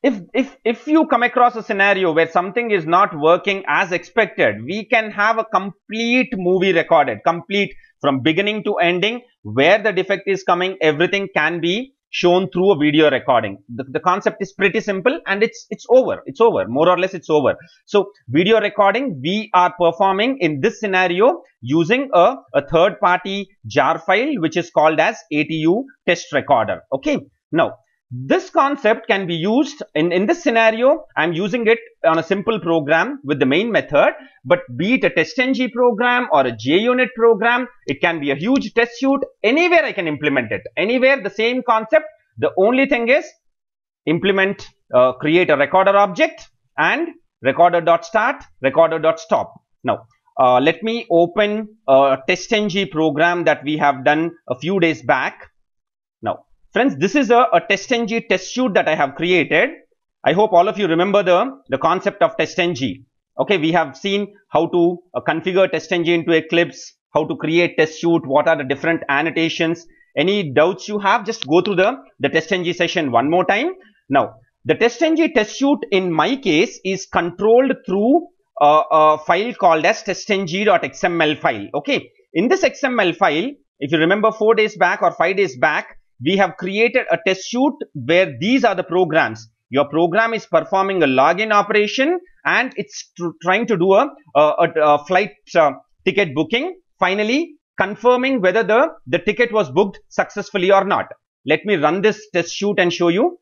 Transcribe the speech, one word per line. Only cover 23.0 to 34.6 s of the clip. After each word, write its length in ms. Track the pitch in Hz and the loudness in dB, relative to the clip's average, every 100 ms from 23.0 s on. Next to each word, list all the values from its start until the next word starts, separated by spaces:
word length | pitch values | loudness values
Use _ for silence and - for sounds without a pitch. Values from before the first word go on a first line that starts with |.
party 480 | 190 180 196 196 196 _ 110 | 0 0 -2 -8 -10 _ -4
jar 340 | 202 160 160 | 0 0 0
file, 360 | - 196 277 254 | 0 0 0 -2
which 180 | 156 175 | -2 -2
is 160 | 170 | -2
called 300 | 160 156 156 | 2 2 2
as 160 | 170 - - | 0 -2 -6
A 100 | 151 | -4
T 120 | 151 160 | -2 0
U 300 | 156 202 269 _ - | 0 0 -4 _ -4
test 240 | 170 - | -4 -2
recorder. 500 | 147 - 127 104 87 _ | -6 0 0 0 -6 _
Okay. 260 | 135 302 269 - _ _ | -6 -4 -4 -6 _ _
Now, 220 | 156 214 - _ _ _ | -2 -2 -4 _ _ _
this 400 | 123 131 359 - | -14 -2 -2 0
concept 580 | - 277 285 214 220 - | -2 -2 0 0 0 -2
can 200 | 196 185 | -4 -2
be 80 | 170 | -4
used 480 | 185 240 302 - - | 0 0 -2 -6 -8
in, 200 | 156 170 | -2 0
in 140 | 180 208 | 0 0
this 140 | 339 | -2
scenario. 600 | 302 226 226 226 254 320 - - | 0 2 2 2 0 0 -4 -4
I'm 160 | 160 | -2
using 340 | 160 202 240 214 | -2 -4 -2 0
it 120 | 226 - _ 165 | 0 -2 _ 0
on 120 | 160 | 0
a 60 | |
simple 340 | 160 196 214 214 | -2 -4 -2 -4
program 640 | 165 165 143 160 208 285 135 | 0 -2 2 0 0 -6 -6
with 160 | 135 | 0
the 40 | 131 | 2
main 240 | 151 233 | 2 0
method, 420 | 175 - 147 226 - - _ 127 | -2 0 2 2 0 -20 _ -2
but 140 | 175 | -2